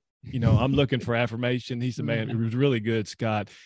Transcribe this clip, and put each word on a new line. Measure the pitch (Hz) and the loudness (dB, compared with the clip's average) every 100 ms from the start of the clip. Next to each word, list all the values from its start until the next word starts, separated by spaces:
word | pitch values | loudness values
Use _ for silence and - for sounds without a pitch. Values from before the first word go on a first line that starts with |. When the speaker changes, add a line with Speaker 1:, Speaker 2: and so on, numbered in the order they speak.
| _ _ | _ _
Speaker 1:
You | - 127 | -10 0
know, | 117 110 | 4 4
"I'm | 131 | 4
looking | 139 135 127 | 2 2 0
for | 120 | 0
affirmation." | 117 117 113 123 123 - 120 | 0 0 -2 -2 -2 -4 -4
He | 123 | -4
said, | 113 | -4
"Man, | 113 113 110 | -2 -2 -2
it | |
Speaker 2:
<laughs> | 113 | -2
Speaker 1:
was | 113 | -2
really | 120 143 120 | 2 2 2
good, | 107 113 95 | 0 -2 -4
Scott." | - 113 107 101 - | -4 -2 -2 -4 -14